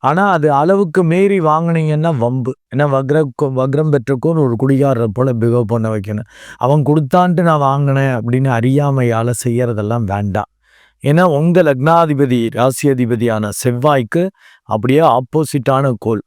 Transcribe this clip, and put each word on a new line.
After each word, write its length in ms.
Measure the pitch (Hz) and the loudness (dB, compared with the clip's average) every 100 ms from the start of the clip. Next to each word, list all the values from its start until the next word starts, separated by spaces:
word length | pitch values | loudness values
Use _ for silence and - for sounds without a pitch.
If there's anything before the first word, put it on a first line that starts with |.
ஆனா, 220 | 131 156 202 | 0 0 2
அது 180 | 175 151 | 2 2
அளவுக்கு 480 | 139 156 196 196 156 | 2 2 2 0 0
மீறி 340 | 170 170 196 196 | 0 2 2 2
வாங்குனீங்கன்னா 680 | 156 156 170 165 156 151 160 147 | 0 0 0 -2 0 0 0 0
வம்பு. 360 | 117 131 127 127 _ | 0 -2 -4 -8 _
ஏன்னா, 180 | 127 147 | -2 0
வக்ர-, 340 | 135 135 151 147 120 143 | 0 0 0 0 -2 -4
வக்ரம் 360 | 131 131 139 156 | -2 -2 0 0
பெற்றக்கோன் 480 | 143 117 135 151 165 | 0 0 -2 0 0
ஒரு 180 | 139 117 | 0 0
குடிகாரரை 520 | 131 135 139 123 117 | 0 2 2 0 -2
போல 200 | 101 131 | 0 -2
பிஹேவ் 320 | 120 113 120 | 0 0 0
பண்ண 220 | 110 117 110 | 0 -2 -2
வைக்கணும். 380 | 107 101 104 110 - - - | -4 -6 -8 -10 -18 -20 -4
"அவன் 240 | 123 151 | 0 2
கொடுத்தான்ட்டு 600 | 143 151 139 180 180 170 | 2 0 2 2 2 2
நான் 160 | 175 156 | 2 2
வாங்கினேன்" 560 | 139 139 143 135 135 | 0 0 0 0 0
அப்படின்னு 360 | 123 113 127 135 | -2 -2 0 0
அறியாமையால 840 | 117 120 135 143 135 123 113 117 120 | 0 0 0 0 0 0 0 -2 -4
செய்யறதெல்லாம் 640 | 123 120 123 110 104 117 | -2 -2 -2 -2 -4 -4
வேண்டாம். 460 | 107 101 104 95 - _ _ _ _ _ | -2 -4 -2 -4 -6 _ _ _ _ _
ஏன்னா, 200 | - 156 180 | 0 2 2
உங்க 320 | 143 160 175 | 2 2 2
லக்னாதிபதி, 800 | 160 135 143 170 165 143 139 123 113 | 2 2 2 2 2 0 0 0 -2
ராசி 360 | 110 127 131 143 | 0 -2 0 -2
அதிபதியான 600 | 131 123 117 117 110 107 | 0 0 0 -2 -2 -4
செவ்வாய்க்கு 720 | 98 127 120 139 143 113 165 185 _ _ _ _ | -4 -4 0 0 0 0 -2 -4 _ _ _ _
அப்படியே 340 | 110 120 139 160 | -4 0 2 4
ஆப்போசிட்டான 840 | 120 127 156 151 147 120 135 139 117 | 2 0 -4 -2 -2 -2 0 0 -2
கோள். 240 | 110 110 | -4 -4